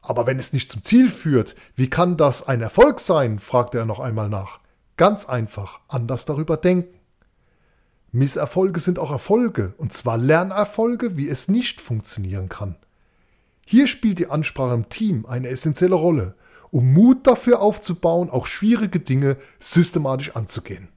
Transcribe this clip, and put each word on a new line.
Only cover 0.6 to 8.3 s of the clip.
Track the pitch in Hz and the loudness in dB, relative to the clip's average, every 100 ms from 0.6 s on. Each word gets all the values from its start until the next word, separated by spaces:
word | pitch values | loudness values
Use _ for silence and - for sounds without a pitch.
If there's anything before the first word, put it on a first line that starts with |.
| - | -6
zum | 107 | -8
Ziel | - 233 254 | 2 4 4
führt, | - 160 131 104 - - | 2 0 0 0 -8 -18
wie | - 131 | -4 -2
kann | - 180 170 | 2 0 4
das | 147 123 - | 2 2 -2
ein | 123 | -4
Erfolg | 113 - 285 - | -2 6 6 4
sein?“, | - 165 127 107 | 0 2 2 -4
fragte | - 127 117 120 | 0 0 0 -2
er | |
noch | 113 110 | -4 -6
einmal | 131 110 104 | -6 -4 -4
nach. | 104 92 - _ _ _ - | -6 -8 -16 _ _ _ 2
„Ganz | 180 208 | 2 2
einfach, | - 123 110 - 98 - _ | -4 -4 -4 -8 -14 -16 _
anders | 131 117 - | -6 -4 -6
darüber | - 147 156 156 | -6 -6 -2 0
denken. | 180 180 180 _ _ _ _ _ _ _ _ _ _ _ _ | 2 2 -2 _ _ _ _ _ _ _ _ _ _ _ _
Misserfolge | 117 135 | -2 -2